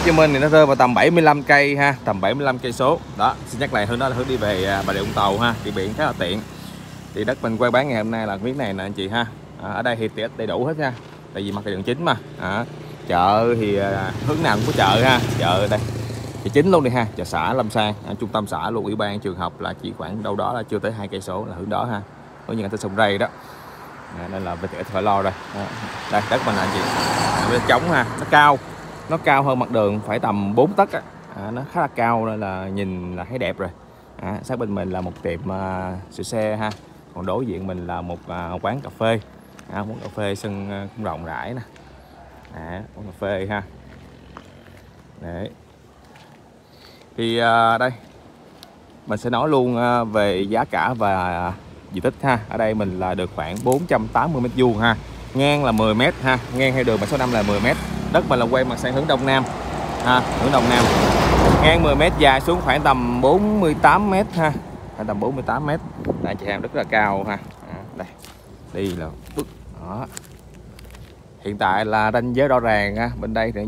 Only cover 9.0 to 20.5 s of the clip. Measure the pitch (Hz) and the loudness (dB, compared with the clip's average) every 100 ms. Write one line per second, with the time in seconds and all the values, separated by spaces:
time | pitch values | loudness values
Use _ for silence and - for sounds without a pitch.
9 | 95 113 113 - - - 95 101 120 117 | -4 -4 -4 -8 -18 -14 -8 -4 -2 -2
10 | 110 107 110 - 110 90 131 156 139 113 | -4 -4 -6 -6 -4 -2 -2 -2 -4 -6
11 | - - - 98 101 101 101 92 98 131 | -12 -20 -14 -8 -6 -6 -6 -6 -4 -2
12 | 170 - - - 90 101 117 - - - | 0 -2 -4 -8 -4 -4 -4 -10 -14 -12
13 | - 87 92 104 117 117 104 98 98 98 | -2 2 4 4 4 2 2 0 0 -2
14 | 95 92 117 151 156 107 117 - 98 107 | -4 -4 -2 0 2 0 0 2 4 6
15 | 127 123 117 - 82 92 104 107 - - | 4 4 2 0 2 2 2 0 -2 -6
16 | - - - - - 147 170 180 131 123 | -8 -10 -10 -8 0 4 6 6 4 2
17 | 110 - 90 82 82 127 110 117 107 104 | 0 -4 -4 -2 0 0 0 0 0 -2
18 | - 104 110 110 101 80 87 113 101 110 | -8 -8 -4 -4 -2 -4 -4 -4 -4 -2
19 | 104 104 101 87 85 - 87 - 98 98 | -2 -4 -6 -4 -6 -6 -8 -8 -10 -10
20 | 80 104 107 101 98 | -8 -6 -4 -2 -2